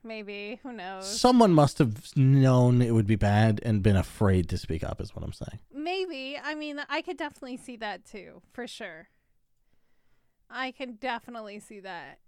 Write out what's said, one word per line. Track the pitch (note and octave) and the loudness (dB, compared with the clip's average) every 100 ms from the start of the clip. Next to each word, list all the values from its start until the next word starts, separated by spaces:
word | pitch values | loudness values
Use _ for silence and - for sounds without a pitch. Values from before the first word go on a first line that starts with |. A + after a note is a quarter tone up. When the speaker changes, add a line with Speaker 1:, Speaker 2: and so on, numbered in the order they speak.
Speaker 1:
Maybe. | A3+ A3 G3+ G3+ G#3 A#3+ | -14 -14 -12 -12 -12 -14
Who | C#4 | -14
knows? | A#3 F3+ F#3+ F#3+ G#3 | -14 -12 -12 -10 0
Speaker 2:
Someone | B3 B3+ A3 | 4 6 8
must | D#3+ C#3+ - | 8 6 2
have | C3+ G#2+ - - | -2 -2 -6 2
known | C3+ C3+ C3 B2+ B2 B2 | 4 6 6 6 6 4
it | B2 | 4
would | A2+ G2+ | 2 2
be | G#2+ | 2
bad | G#2 G#2 A2 G#2+ | 4 4 4 0
and | - G#2+ | 0 0
been | G2+ G2 | 4 2
afraid | - - G2+ F#2 E2 | 0 0 2 2 0
to | F2+ | -6
speak | - D#2+ | -6 -8
up, | - - | -8 -10
is | - | -12
what | - | -12
I'm | - | -12
saying. | - - - _ | -12 -14 -16 _
Speaker 1:
Maybe. | C4+ D#4 F#4 F#4 C4+ C4 C#4+ | -12 -8 -6 -8 -10 -12 -12
I | C#4 | -12
mean, | D4+ D4+ C#4+ D4 | -10 -10 -12 -8
I | C#4+ | -8
could | E4 D4+ | -8 -10
definitely | D4+ _ C4 B3+ | -10 _ -16 -16
see | - A#3+ | -16 -14
that | G#3+ F#3 | -12 -12
too, | _ G#3+ - - _ | _ -20 -20 -20 _
for | - B3 | -16 -16
sure. | - G3+ D#3+ - _ _ _ _ _ _ _ _ _ _ _ _ _ _ | -14 -16 -18 -20 _ _ _ _ _ _ _ _ _ _ _ _ _ _
I | A#3+ C4 | -10 -10
can | B3 C4 | -10 -14
definitely | A3 B3+ A#3 - A#3 G#3+ G#3 | -10 -10 -10 -12 -16 -16 -18
see | G#3 G#3 | -18 -20
that | F#3 F3 C3+ - | -16 -16 -18 -20